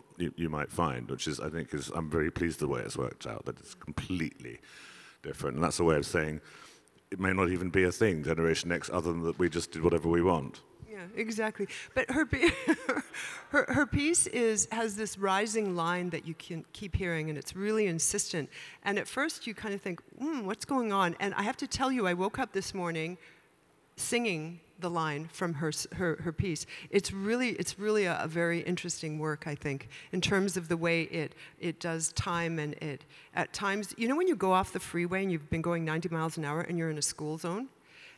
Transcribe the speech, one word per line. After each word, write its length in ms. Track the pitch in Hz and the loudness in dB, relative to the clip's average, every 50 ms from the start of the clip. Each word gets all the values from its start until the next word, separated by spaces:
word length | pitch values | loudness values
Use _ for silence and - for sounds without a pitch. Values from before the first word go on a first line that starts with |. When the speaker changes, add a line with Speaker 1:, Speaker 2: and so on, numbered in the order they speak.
| - _ - | -16 _ -6
Speaker 1:
you, 160 | - 87 80 - | -4 -4 -4 -2
you 120 | - 85 80 | -2 -2 -2
might 220 | 76 73 71 - | 0 -2 -4 -4
find, 400 | - - 85 76 65 60 58 55 | 0 0 0 0 0 -2 -6 -6
which 160 | 67 65 - | -6 -4 -4
is, 140 | 78 73 - | -4 -4 -4
I 100 | - 78 | -4 -4
think, 240 | 78 82 73 - - | -4 -4 -6 -4 -6
is, 140 | 73 69 - | -6 -6 -4
I'm 200 | - 82 82 76 | -4 -4 -4 0
very 220 | 78 82 76 82 | 0 2 2 2
pleased 300 | - - 87 82 73 - | 0 0 0 0 0 -2
the 80 | 78 67 | -2 -2
way 140 | 67 60 52 | 0 -2 -2
it's 140 | - - | -4 -4
worked 300 | - 65 57 - - - | -4 -4 -4 -4 -8 -10
out, 200 | 60 57 55 - | -8 -8 -8 -6
that 120 | - 57 - | -8 -8 -10
it's 160 | - - - | -12 -20 -18
completely 840 | - - - 76 - - - 92 90 82 67 - - 62 60 58 - - - - - - - - - - - - _ - | -16 -12 -10 -8 -8 -6 -4 -2 -2 -2 -4 -6 -10 -14 -14 -14 -14 -18 -20 -20 -20 -20 -20 -20 -20 -20 -20 -20 _ -10
different. 340 | 73 71 - 78 71 64 | -10 -8 -4 -4 -2 0
And 80 | 71 85 | 2 2
that's 160 | 80 - - | 2 2 4
a 40 | 87 | 6
way 120 | 82 80 | 6 6
of 100 | 73 69 | 6 4
saying 340 | - - 85 78 78 78 76 - - - - - - - - _ _ _ - _ - | 2 0 0 0 0 -2 -6 -8 -12 -20 -20 -20 -20 -20 -20 _ _ _ -20 _ -10
it 100 | - 92 | -6 0
may 120 | 95 95 95 | 2 2 4
not 180 | 95 92 87 | 4 4 4
even 180 | 92 87 92 90 | 2 0 0 2
be 160 | 85 95 92 | 4 6 6
a 80 | 90 90 | 6 6
thing, 320 | - 113 107 90 78 73 | 4 4 4 4 2 2
Generation 480 | - 80 82 82 82 80 - - 85 85 | 0 2 2 4 4 4 2 2 0 -2
X, 160 | 82 - - | -2 -2 -2
other 220 | - 90 80 87 85 | -2 0 0 0 0
than 100 | 85 82 | 0 0
that 140 | 82 80 - | -2 0 2
we 100 | 90 85 | 2 2
just 220 | 78 85 82 - | 2 0 -4 -4
did 120 | - 82 80 | -4 2 4
whatever 260 | 87 82 82 76 82 | 4 4 6 4 4
we 140 | 85 85 85 | 4 6 6
want. 380 | 92 87 80 69 64 - - - - - - - - | 6 4 4 2 -4 -10 -14 -20 -20 -20 -20 -18 -14
Speaker 2:
Yeah, 140 | 220 196 175 180 220 | -12 -12 -12 -10 -4
exactly. 540 | - 226 220 226 214 220 214 208 - 202 - - - - - - | -4 -4 -2 -2 -2 -2 -2 -2 -4 -6 -6 -6 -12 -12 -6 -2
But 160 | 254 - - | -2 0 0
her, 140 | 254 294 302 | 2 2 2
pe-, 260 | 233 - 269 302 339 - 539 523 269 330 - - - 240 302 | 2 2 4 6 4 4 4 2 2 2 2 2 -2 -2 -2
<laughs> 500 | - - - - - - - - - - | -2 -6 -8 -10 -8 -8 -10 -12 -8 2
her, 160 | - 285 - - | 4 4 4 4
her 180 | 262 269 294 | 4 2 2
piece 400 | - - 285 285 311 349 - - - | 2 2 2 2 4 4 4 2 2
is, 380 | - 247 233 226 220 196 - - 220 | 2 2 4 4 4 2 0 0 0
has 240 | 226 226 220 196 | -2 -2 -2 -2
this 220 | 208 220 196 - 190 | -4 -6 -6 -4 0
rising 580 | 196 196 190 196 214 220 208 226 214 196 180 | 2 2 4 4 2 2 0 0 0 0 0
line 320 | 175 165 170 175 180 180 180 | 0 2 2 2 0 0 -2
that 160 | 165 147 - | -4 -4 -6
you 60 | 160 160 | -6 -10
can 320 | - - - 175 160 156 - - | -10 -10 -10 -8 -8 -10 -10 -14
keep 240 | - 208 185 - | -12 -12 -6 -4
hearing, 320 | - 190 175 170 160 156 156 | -2 -2 0 0 -2 -2 -2
and 80 | 156 | -4
it's 180 | 143 - - - | -6 -6 -8 -8
really 320 | 185 196 208 220 220 214 | -4 -2 0 2 2 2
insistent. 600 | 190 165 165 - - - 208 - - - 165 139 - - - - - - - - | 2 2 2 2 2 2 0 -2 -2 -2 -4 -4 -4 -8 -16 -16 -16 -16 -6 -2
And 160 | 202 196 202 | -2 0 0
at 80 | - | -2
first 400 | - - 254 285 320 - - - | -2 -2 -2 -2 -2 -2 -6 -8
you 80 | 240 208 | -8 -8
kind 200 | - - 214 202 | -6 -6 -6 -6
of 80 | 202 - | -4 -4
think, 200 | 196 175 - - - - - | -6 -8 -8 -10 -18 -10 -6
"Hmm, 280 | 254 311 330 262 208 | -4 -2 -2 -2 -2
what's 180 | 185 220 - - | -4 -4 -4 -4
going 260 | - 285 262 240 220 | -2 0 0 2 2
on?" 240 | 196 196 190 175 170 - | 2 4 4 2 2 0
And 140 | - 233 - | -2 -2 0
I 80 | - 202 | 0 0
have 160 | 214 254 - | 0 0 -2
to 80 | 285 | -4
tell 260 | - - - 269 262 262 | -4 -2 0 0 2 2
you, 140 | 247 202 | 2 2
I 80 | 180 175 | 2 2
woke 240 | 175 185 208 - 262 | 2 0 -2 0 -2
up 140 | 262 - - | -4 -2 -2
this 200 | 196 190 - - | -4 -4 -4 -4
morning 460 | 190 175 170 165 160 160 165 180 180 - - - - _ _ _ _ _ _ _ _ _ _ _ | -4 -2 -2 -2 -2 -2 -4 -6 -10 -14 -20 -20 -20 _ _ _ _ _ _ _ _ _ _ _
singing 640 | - - - 240 233 240 226 175 156 156 160 175 170 - - - - | -6 -4 0 2 2 2 2 0 0 -2 -6 -8 -12 -16 -20 -14 -6
the 100 | 165 175 | -4 -2
line 380 | 170 170 160 156 147 147 160 165 - | 0 2 2 2 0 -2 -4 -6 -4
from 220 | - 185 170 165 | -2 -2 0 0
her 140 | 139 160 156 | 0 0 -2
s-, 180 | 151 - - - 175 | -2 -2 -6 -6 -4
her, 240 | 170 190 170 151 - 156 | -2 0 0 0 0 -2
her 100 | 170 160 | -4 0
piece. 340 | - - 190 156 147 - - - - - 151 | 0 0 0 0 -4 -4 -10 -12 -14 -8 2
It's 220 | - 202 196 - 196 | 2 2 2 2 -4
really, 380 | 196 196 208 226 247 254 240 | -2 0 0 2 2 2 2
it's 280 | 196 - 175 - - - | 0 0 -2 -4 -4 -4
really 280 | 202 214 214 214 196 | 0 2 4 4 4
a, 160 | 175 165 - - | 2 2 0 -2
a 40 | 165 | -2
very 320 | 160 170 170 170 170 170 | 0 2 2 2 2 0
interesting 580 | - - 180 175 - 175 - - - 156 151 156 | 0 0 -2 -2 -2 -4 -6 -4 -4 -6 -4 -2
work, 280 | 151 156 151 147 - | -2 -2 -2 -4 -4
I 80 | 165 147 | -6 -6
think, 340 | - - 147 135 139 - - - - - - - | -4 -2 -2 -2 -4 -6 -10 -16 -16 -12 -4 -4
in 80 | 180 | 0
terms 360 | 175 - 202 190 190 202 165 | 2 4 4 6 4 4 2
of 120 | 185 170 160 | 0 0 0
the 80 | 175 | 0
way 260 | 165 165 170 170 165 160 | 2 4 4 4 4 2
it, 320 | - - 170 151 139 - - - - - - | 0 -2 -2 -4 -4 -6 -12 -20 -20 -14 -6
it 200 | - 175 156 - | -4 -4 -4 -2
does 320 | - 170 165 165 160 - - | -4 -2 -2 0 -2 -2 -2
time 460 | - - 190 175 170 170 165 165 160 | -2 -2 0 0 0 0 0 0 0
and 160 | 151 151 - | -2 -4 -4
it, 300 | - 156 156 139 - - - - - - - - | -4 -6 -6 -6 -6 -10 -16 -20 -20 -18 -6 -2
at 180 | 180 170 - - | -2 -2 -2 -2
times, 420 | - 202 196 196 214 202 - - | -2 0 0 0 0 -2 -4 -4
you 120 | - 233 226 | -2 0 2
know 80 | 269 | 4
when 120 | 311 370 381 | 4 4 4
you 80 | 311 | 4
go 160 | 190 196 185 185 | 4 4 4 6
off 200 | 185 196 - - | 4 4 2 -2
the 80 | 185 | -8
freeway 420 | - - - 170 175 175 185 190 196 | -6 -4 -2 0 0 2 0 0 0
and 80 | 196 175 | 0 0
you've 180 | 156 147 - | -2 -2 -2
been 120 | 165 165 156 | -2 0 0
going 220 | 170 170 165 165 | 0 0 0 0
ninety 240 | 156 156 165 170 180 | 0 0 0 -2 -2
miles 280 | 165 160 160 165 160 | -2 0 0 -2 -2
an 80 | 165 156 | -2 -4
hour 160 | 143 147 165 | -2 -2 -2
and 180 | 175 - 175 170 | -2 -2 -2 0
you're 120 | 165 160 | 0 0
in 80 | 151 151 | -2 0
a 40 | 143 | -2
school 360 | - - - 151 151 156 160 | -2 -2 -2 -4 -4 -4 -4
zone? 300 | - 170 175 208 269 262 - _ _ - - - - - - | -4 -4 -2 -2 -4 -8 -10 _ _ -20 -20 -20 -20 -20 -20